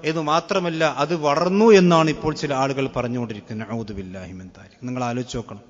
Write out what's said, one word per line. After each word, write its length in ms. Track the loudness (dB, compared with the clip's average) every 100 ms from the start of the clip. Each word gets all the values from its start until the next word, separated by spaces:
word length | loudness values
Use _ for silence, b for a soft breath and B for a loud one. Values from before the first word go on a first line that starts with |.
എന്ന് 160 | -4 -4
മാത്രമല്ല, 720 | 0 0 0 -2 -2 0 -2 0
അത് 160 | -2
വളർന്നു 500 | 0 0 2 2 4
എന്നാണ് 460 | 8 8 8 6 4
ഇപ്പോൾ 240 | 0 -4
ചില 200 | -4 -4
ആളുകൾ 340 | 0 0 -2 -4 -4
പറഞ്ഞുകൊണ്ടിരിക്കുന്നത്. 760 | -4 -4 -6 -10 -12 -12 -8
നഊദു 200 | -8 -8
ബില്ലാഹി 400 | -10 -10 -12 -14
മിൻ 140 | -14 -16
ദാലിക്. 420 | -20 -20 _ -10
നിങ്ങൾ 160 | -6
ആലോചിച്ച് 320 | -4 -6 -6 -10
നോക്കണം 240 | -10 -16